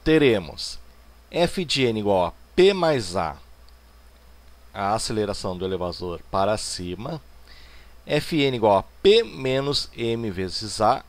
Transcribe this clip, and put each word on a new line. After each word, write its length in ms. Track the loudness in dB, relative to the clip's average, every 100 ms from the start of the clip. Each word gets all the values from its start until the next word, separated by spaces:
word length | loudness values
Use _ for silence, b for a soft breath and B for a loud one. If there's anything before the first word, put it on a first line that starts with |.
Teremos 760 | 4 4 6 2 -2 -12 -12 -12 -18 -20 -20 -20 _
F 340 | -2 0 0
de 200 | -4 0
N 160 | 2 2
igual 280 | 2 2 2
a 60 | -4 -4 4
P 180 | 4
mais 420 | 4 0 0 -2 -4
A, 220 | -4 -6 -18 -20 -20 -20 -20 -20 -20 -20 -20 -20 -20 -20 -16
a 220 | -6 -2 -2
aceleração 600 | -2 -2 -2 -4 -6 -4
do 80 |
elevador 560 | -4 -4 -4 -6 -8 -10 -4
para 260 | 0 0 0
cima, 640 | -4 -8 -8 -8 -10 -12 -14 -20 b b b b b b -4
F 340 | -2 0 0
N 160 | 0 2
igual 220 | 4 4
a 40 | 2 2
P 200 | 4 4
menos 640 | 2 -6 -2 0 0 -4 -6 -6
M 360 | -4 -2 -4
vezes 500 | -4 -6 -6 -8 0
A 220 | 2 2